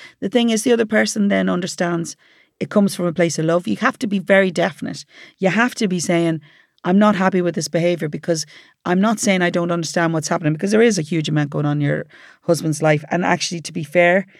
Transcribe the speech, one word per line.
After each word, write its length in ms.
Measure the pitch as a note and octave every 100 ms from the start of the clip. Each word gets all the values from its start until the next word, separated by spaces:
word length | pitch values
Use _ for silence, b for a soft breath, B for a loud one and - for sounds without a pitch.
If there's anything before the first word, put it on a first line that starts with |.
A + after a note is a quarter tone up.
| B B
the 80 | G3
thing 200 | B3 A#3
is 140 | G#3+
the 80 | B3
other 140 | A#3 A3
person 420 | A3 G#3+ A3 G3+
then 220 | F#3+ F#3
understands 680 | F3+ F3+ - F3 E3+ E3 - b b b -
it 80 | -
comes 260 | G#3 G3 -
from 100 | F3
a 60 |
place 260 | E3 E3+ D#3
of 80 | D#3+
love. 220 | E3+ A3
You 80 | G3+
have 220 | B3 -
to 80 | G#3+
be 120 | G3
very 300 | E3+ G3 F#3+
definite. 520 | E3+ F3 - - - - B B B
You 100 | F#3
have 260 | F#3 A#3+ -
to 120 | G#3+
be 100 | F3+
saying, 400 | D3+ E3+ E3+ D#3+ b b b b F3
"I'm 140 | G3
not 160 | G#3+ G3
happy 240 | F#3+ F#3
with 140 | F3 D#3+
this 120 | D#3
behaviour," 400 | E3+ F3 E3+ D#3
because 380 | D3+ - D#3+ - B B B F3
I'm 160 | F3+
not 180 | G#3+ G#3+
saying 220 | G3+ F#3
I 80 | F3
don't 220 | F3 E3+
understand 420 | E3+ D#3+ F3+ E3
what's 160 | D#3+ D#3
happening, 240 | E3+ D3+
because 180 | D#3 G3+
there 100 | G#3+ A#3
is 80 | F#3
a 40 | D3+
huge 160 | E3 D3+
amount 220 | D3+ C#3+
going 160 | D3+ D3
on 120 | D3
in 40 |
your 240 | C#3+ D3 - B B B
husband's 380 | - E3+ E3+ D3+
life. 220 | D#3+ D3+ -
And 140 | F3 F3+
actually, 340 | F3+ - F3
to 120 | D3+
be 100 | E3
fair, 420 | D3+ F3+ F3 F#3 F#3+